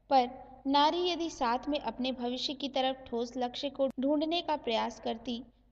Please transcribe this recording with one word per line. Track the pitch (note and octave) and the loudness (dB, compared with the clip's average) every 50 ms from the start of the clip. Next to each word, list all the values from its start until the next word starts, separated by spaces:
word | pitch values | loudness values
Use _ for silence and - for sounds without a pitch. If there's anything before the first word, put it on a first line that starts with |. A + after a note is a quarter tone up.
| _ - | _ 4
पर | C#4+ C4+ B3 B3 - - - - - - - C4+ | 6 6 6 4 0 -10 -16 -18 -16 -8 -2 2
नारी | C#4 C#4+ C#4+ D#4 E4 F4 F4+ F4+ | 6 6 6 6 4 4 2 0
यदि | E4+ D4+ E4+ E4 | 0 0 -2 -4
साथ | - - C#4 A#3 A#3 B3+ C4 D4 | -2 0 0 2 2 0 0 -2
में | C#4+ C#4+ | -2 -2
अपने | C#4 - G#3+ - B3 C4 | -2 -4 -4 -2 -2 -2
भविष्य | C4 C4 A#3+ A#3+ B3 B3+ - - D4 | -2 -2 -2 -4 -2 -2 -4 -4 -4
की | C4 - C#4 | -4 -4 -2
तरफ | C#4 C4+ C4 C4 C4+ C4 - - | 0 2 2 2 0 -2 -6 -6
ठोस | - A#3 A#3 B3 - C4 | -4 -4 -4 -4 -4 -4
लक्ष्य | B3 B3 B3 - - C#4+ | -4 -4 -4 -4 -6 -6
को | C#4 - C4+ C4+ - - | -2 0 0 0 0 0
ढूंढने | B3 C#4 D4+ D4+ D#4 D#4 E4 F4 | 2 2 2 2 2 0 0 -2
का | F4 E4 D4+ | 0 -2 -2
प्रयास | C#4+ - A#3+ A3+ G#3+ G#3+ A#3 A#3+ - | -2 -2 0 0 0 0 -2 -4 -6
करती, | - B3 A#3 A3+ A3+ B3+ A#3+ A#3 C4 - - _ _ _ | -6 -6 -6 -6 -4 -6 -6 -6 -6 -12 -18 _ _ _